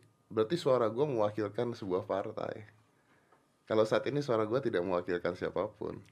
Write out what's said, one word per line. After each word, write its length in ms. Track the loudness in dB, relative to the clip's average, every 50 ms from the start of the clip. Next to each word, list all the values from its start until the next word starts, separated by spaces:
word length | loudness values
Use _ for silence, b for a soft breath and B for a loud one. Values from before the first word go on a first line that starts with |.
| -10 _ _ _ _ -4
berarti 260 | 0 0 2 2 0
suara 320 | 0 2 4 4 4 4
gue 160 | 2 2 0
mewakilkan 680 | 0 0 2 0 0 0 0 -2 -4 -2 -2 -2 -2 -2
sebuah 320 | -4 -6 -4 -2 -2 0 0
partai. 720 | 0 -2 -2 -2 -4 -6 -6 -6 -6 -6 -8 -12 -18 -20 _ _ _ b b b b b b b b b b b b _ _ _
Kalau 160 | 0 4 4
saat 240 | 4 4 4 2 2
ini 160 | 0 -2 -2
suara 240 | 0 0 2 2 2
gue 160 | 2 0 0
tidak 160 | 0 0 0 0
mewakilkan 540 | 0 2 0 0 0 0 -2 0 0 -2 -2
siapapun. 640 | -2 -4 -4 -2 -2 -2 -4 -4 -8 -8 -8 -8 -10 -12 -18